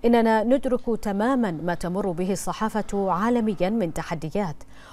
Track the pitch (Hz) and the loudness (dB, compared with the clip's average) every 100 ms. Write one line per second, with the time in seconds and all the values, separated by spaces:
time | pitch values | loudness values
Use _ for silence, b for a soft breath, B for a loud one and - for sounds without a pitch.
0 | 233 233 226 220 220 277 262 202 - 214 | 6 4 6 4 4 2 2 -2 0 -2
1 | 220 196 226 269 214 156 170 170 175 185 | -2 0 2 2 0 -2 -4 -2 -2 -2
2 | 202 160 185 185 - 165 214 214 196 202 | -2 -2 -2 -2 -4 -2 -2 -2 -2 -2
3 | 190 170 220 240 220 175 180 226 175 - | 0 0 2 2 2 0 0 0 -2 -4
4 | - 165 156 196 185 - - B B | -6 -6 -4 -2 -2 -6 -14 B B